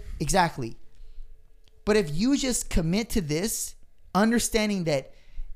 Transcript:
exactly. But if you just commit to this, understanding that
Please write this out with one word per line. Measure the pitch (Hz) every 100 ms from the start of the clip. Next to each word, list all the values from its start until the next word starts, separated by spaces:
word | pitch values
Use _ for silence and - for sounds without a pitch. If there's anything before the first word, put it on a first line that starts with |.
| - -
exactly. | 143 185 170 - 117 - - - - - - - - - - -
But | - 214
if | 165 151
you | 240 285
just | 269 226 -
commit | 196 160 196 233
to | 226
this, | 151 151 190 - - - - - -
understanding | 180 220 233 - 220 214 202
that | 160 139 - - - - -